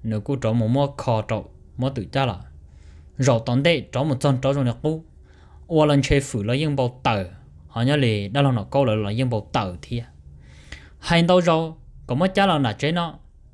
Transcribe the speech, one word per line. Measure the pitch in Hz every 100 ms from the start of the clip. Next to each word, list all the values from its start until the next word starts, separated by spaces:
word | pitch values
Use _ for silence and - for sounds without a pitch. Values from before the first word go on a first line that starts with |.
nếu | 110 107
cô | 107 135
trộm | 113 117
một | 110
mua | 131 143
kho | - - 110
trộm, | - 107 - - - -
mua | 131
tự | 127 98
cha | 135 131
là. | 95 - - - - - - - -
Rộng | 131 117 120
tòn | 123
tê, | 165 151 -
trộm | 127 151
một | 127
chân | 147 127
trộm | 139 143
rồi | 127
nè | 117
cô. | 151 160 - - - - - - -
Ô | 160 151
lần | 143
chơi | 127 143
phụ | 139 120
là | 101
dân | 131 156 139
bầu | 123 -
tờ, | 135 107 90 - - - -
họ | 113
nhớ | 123 147
lì, | 123 104 101
đó | 131
là | 139
nó | 120
câu | 98 139 123
là, | 110
là | 104
dân | 110 131
bầu | 113 -
tờ | 127 98 87
thì | - 120
à. | - - - - - - - - - -
Hai | - 170
đâu | 170 180
rồi, | 175 160 165 165 - - -
có | 127
mất | 190 196
cha | 196
là | 156
nà | 123
chế | 107 143
nó, | 175 170 - - - -